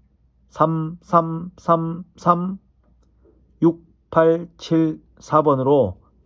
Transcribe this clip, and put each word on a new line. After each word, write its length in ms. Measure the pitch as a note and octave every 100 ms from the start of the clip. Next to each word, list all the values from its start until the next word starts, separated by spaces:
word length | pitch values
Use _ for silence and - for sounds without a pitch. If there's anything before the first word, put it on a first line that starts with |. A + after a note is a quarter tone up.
| _ _ _ _ _
삼삼삼삼육팔칠사 4000 | - D#3 D#3+ D#3 F3 - E3+ E3 E3 F3+ - - E3 E3 E3+ F3+ - E3+ F3 F3+ G3 _ _ _ _ _ _ _ _ _ - E3 E3 _ _ - E3 E3 E3 E3+ - - D#3+ D#3+ D#3 _ _ - D3+
번으로 580 | D3+ C3 C3 D3 G2+ - _ _